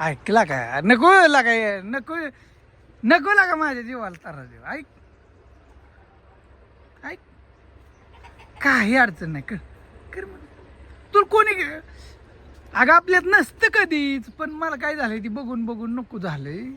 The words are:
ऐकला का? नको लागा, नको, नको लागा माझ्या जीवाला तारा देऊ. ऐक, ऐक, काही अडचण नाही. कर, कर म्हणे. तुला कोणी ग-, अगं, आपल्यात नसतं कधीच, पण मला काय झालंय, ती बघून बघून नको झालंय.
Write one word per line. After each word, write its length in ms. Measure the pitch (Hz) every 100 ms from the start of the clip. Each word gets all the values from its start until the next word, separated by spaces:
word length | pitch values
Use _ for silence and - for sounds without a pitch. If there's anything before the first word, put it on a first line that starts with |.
ऐकला 440 | 160 139 - 220
का? 360 | 180 135 117 135
नको 420 | 175 240 330 392 330
लागा, 540 | 285 233 226 214 196
नको, 320 | 190 269 - 330 302 - _ _ _ _ _ _
नको 280 | 226 339 285
लागा 220 | 415 370
माझ्या 280 | 320 302 254
जीवाला 420 | 233 254 202 170
तारा 200 | - 143
देऊ. 180 | 123 117
ऐक, 220 | 135 269 285 _ _ _ _ _ _ _ _ - _ _ _ _ _ _ _ - _ _ _ _
ऐक, 140 | 277 359 _ _ _ _ _ _ _ _ _ - - - - -
काही 340 | 277 254 208 262
अडचण 340 | 233 160 165
नाही. 140 | 147
कर, 120 | - 208 - - - - -
कर 100 | 381
म्हणे. 240 | 381 - - - - - - - -
तुला 120 | 403 403
कोणी 380 | 427 427 381
ग-, 160 | 294 311 - - - - - - - - -
अगं, 180 | - 254
आपल्यात 300 | 339 339 359
नसतं 440 | 330 403 277 - 453
कधीच, 560 | 440 359 302 285 277
पण 260 | 226 254 311
मला 260 | 311 320 285
काय 200 | 302 302
झालंय, 220 | 240 220
ती 100 | 214
बघून 360 | 220 247 247
बघून 300 | 233 226 226
नको 240 | 247 247 226
झालंय. 440 | 175 147 139 170 254